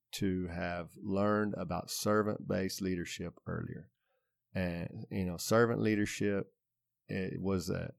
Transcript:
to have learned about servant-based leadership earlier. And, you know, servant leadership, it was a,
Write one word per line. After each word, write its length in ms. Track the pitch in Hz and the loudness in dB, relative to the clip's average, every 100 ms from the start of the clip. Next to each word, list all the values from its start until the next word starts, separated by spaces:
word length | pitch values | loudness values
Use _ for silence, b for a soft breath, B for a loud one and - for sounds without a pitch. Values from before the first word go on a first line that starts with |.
| _ | _
to 340 | - 98 92 90 | -2 0 2 -2
have 420 | 85 87 87 82 - | -2 -2 -4 -6 -8
learned 520 | - 98 104 104 107 - | 0 2 4 4 2 -2
about 340 | 87 85 - | -4 -4 -4
servant-based 880 | - 104 107 104 - - 98 95 - | -2 2 4 2 -2 -2 0 0 0
leadership 580 | 95 90 82 - 85 - - | 0 0 -4 -6 -8 -8 -6
earlier. 400 | 85 - - - _ _ _ _ _ _ 92 | -6 -6 -10 -14 _ _ _ _ _ _ -4
And, 500 | 90 85 85 107 - | -2 -2 -6 -8 -6
you 140 | 101 90 | -2 -2
know, 120 | 85 | -2
servant 420 | - 110 117 110 | 2 6 6 4
leadership, 720 | 110 104 104 - 101 101 - _ _ _ _ _ - | 2 4 2 0 0 0 -4 _ _ _ _ _ -6
it 320 | 98 95 - | -4 -4 -2
was 300 | 92 95 85 | 0 0 0
a, 220 | 90 87 | -4 -4